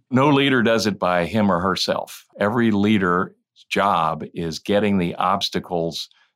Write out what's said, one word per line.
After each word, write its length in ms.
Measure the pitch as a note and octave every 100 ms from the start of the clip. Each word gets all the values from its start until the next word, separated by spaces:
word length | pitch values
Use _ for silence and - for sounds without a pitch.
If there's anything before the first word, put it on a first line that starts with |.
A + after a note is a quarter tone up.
| _
No 180 | B2+ C#3+
leader 320 | C#3 C#3 B2+
does 240 | A2+ A2+ G#2
it 140 | F#2+
by 260 | F2+ F2+ E2+
him 240 | A2 G2+
or 120 | F2
herself. 640 | F#2 F2 - - - - - -
Every 340 | G#2 B2 A#2
leader's 600 | G#2 G#2 G#2+ F#2+ F2+ F#2 - _ _ _
job 560 | - G2 F2+ D#2+ D#2+ D2+
is 260 | - E2+ D#2
getting 380 | - G2+ G#2 G2
the 180 | F2 -
obstacles 920 | F#2 G2 - F2+ - F2 E2 D2+ - _ _